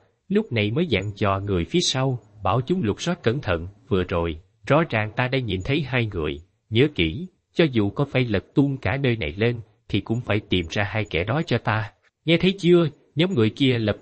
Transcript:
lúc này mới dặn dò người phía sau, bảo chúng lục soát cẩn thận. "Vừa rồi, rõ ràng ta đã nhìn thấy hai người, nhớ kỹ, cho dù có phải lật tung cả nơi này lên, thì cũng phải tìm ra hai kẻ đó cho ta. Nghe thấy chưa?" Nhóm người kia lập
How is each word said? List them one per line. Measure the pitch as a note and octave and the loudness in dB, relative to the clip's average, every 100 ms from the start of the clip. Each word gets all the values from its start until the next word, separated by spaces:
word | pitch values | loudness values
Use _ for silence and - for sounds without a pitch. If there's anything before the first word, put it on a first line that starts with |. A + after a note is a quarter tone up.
| _ _ - | _ _ -2
lúc | G3+ G#3+ | -2 0
này | A#2 G#2 | -2 0
mới | C3 F3+ | 0 0
dặn | A2+ G2+ G2 | 0 -2 -2
dò | G2+ G2 | 0 0
người | G2+ F2+ E2 | 0 -2 0
phía | F3+ | 0
sau, | - C3 C3+ B2 _ - | 0 0 -2 -2 _ -6
bảo | F#2+ A2 | 0 0
chúng | A#2 F#3 | 0 0
lục | A2 F#2 | 0 -2
soát | E3+ F3+ | -4 -2
cẩn | A2+ C#3 | -2 -2
thận. | G#2+ E2 F2 - - | -2 -4 -4 -14 -4
"Vừa | F#2+ | -2
rồi, | F2 F2 E2+ D#2+ - _ - | 0 -2 -2 -6 -14 _ 0
rõ | C#3+ E3 | 0 2
ràng | A2+ G#2+ - | -2 -2 -4
ta | B2+ | -2
đã | C3+ | -2
nhìn | A2+ F#2 F2+ | -2 -4 -2
thấy | D3 | -2
hai | C3 B2+ A2+ | 0 -2 -2
người, | F2+ D#2 C#2+ - _ _ | -2 -4 -6 -12 _ _
nhớ | G#2+ D3+ D3 | 2 2 2
kỹ, | E2 G2+ F#3 _ _ | 0 -2 -10 _ _
cho | - E3 | 0 2
dù | A#2+ G2+ | 4 0
có | - C#3 | 0 -2
phải | B2+ B2 | 0 0
lật | G2 - - | 0 0 0
tung | C#3 C3+ | 0 0
cả | F#2+ C3+ | -2 0
nơi | C3+ A2+ | 0 0
này | D2+ F2+ | -4 0
lên, | A#2 A#2 - _ - | 0 -2 -10 _ -4
thì | G#2 | -4
cũng | - A2+ | -2 -4
phải | A#2 G#2 | 0 -2
tìm | - F#2 E2+ | 0 -2 0
ra | G#2+ | -2
hai | G2 G#2+ G#2 | -2 -2 -2
kẻ | D#2+ | -2
đó | G2 C#3+ E3 | -2 -2 0
cho | A#2+ | -2
ta. | - A2 G#2 _ _ _ D#3 | 0 -2 -4 _ _ _ 0
Nghe | E3 | 2
thấy | F#3 G3 | 2 2
chưa?" | E3+ F3 D#3+ - _ C#3+ | 4 4 4 -4 _ -2
Nhóm | F3+ | 0
người | D3+ A2 | 2 2
kia | - C3+ A#2+ | 2 2 2
lập | G#2+ G2+ | 0 0